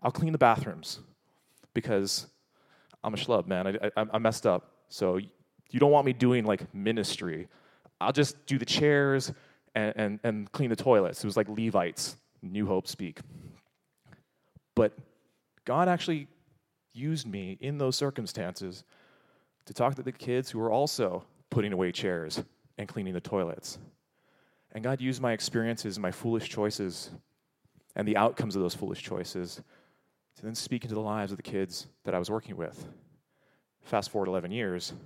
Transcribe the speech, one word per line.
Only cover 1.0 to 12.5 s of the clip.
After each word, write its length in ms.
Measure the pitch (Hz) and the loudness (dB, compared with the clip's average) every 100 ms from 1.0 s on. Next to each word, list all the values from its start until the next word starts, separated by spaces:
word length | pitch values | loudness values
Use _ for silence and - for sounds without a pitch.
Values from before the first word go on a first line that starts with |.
| - _ _ _ _ _ _ | -14 _ _ _ _ _ _
because 540 | - 123 101 98 - - _ _ _ _ _ _ - | -4 2 0 2 -2 -6 _ _ _ _ _ _ -8
I'm 100 | 107 | -4
a 40 | 107 | -4
schlub, 280 | - 110 87 | 2 2 2
man. 220 | 92 95 | -2 0
I, 240 | 101 104 - | 0 0 0
I, 80 | 107 | 0
I 40 | 110 | 2
messed 300 | 113 110 113 | 2 2 2
up. 240 | 92 - _ _ | 2 -2 _ _
So 260 | - 95 92 | -2 0 0
y-, 140 | 107 _ _ _ _ | -4 _ _ _ _
you 100 | 123 | 4
don't 120 | 143 | 8
want 140 | 143 135 | 8 6
me 80 | |
doing, 320 | 123 123 123 107 | 4 6 6 4
like, 280 | 98 - | 0 0
ministry. 760 | 98 101 113 98 - 90 80 90 - _ _ - _ | -2 0 0 -2 -4 -4 -6 -8 -16 _ _ -20 _
I'll 140 | 98 | 0
just 320 | 147 143 - - | 4 2 0 -2
do 120 | 135 | -2
the 80 | 123 | 0
chairs 680 | - 147 143 139 135 - - - _ _ - | 4 6 6 4 2 -2 -10 -16 _ _ -2
and, 180 | 107 107 | 0 0
and, 240 | 104 107 | -2 0
and 280 | 117 107 101 | -2 -2 -6
clean 180 | - 131 | -2 0
the 60 | 110 | 2
toilets." 480 | 135 110 90 - | 6 6 6 0
It 40 | 107 | -2
was 100 | 98 | 0
like 120 | 107 | 0
Levites, 680 | 107 113 101 87 - - - _ _ | 0 0 2 0 -4 -8 -10 _ _
New 240 | 92 | -8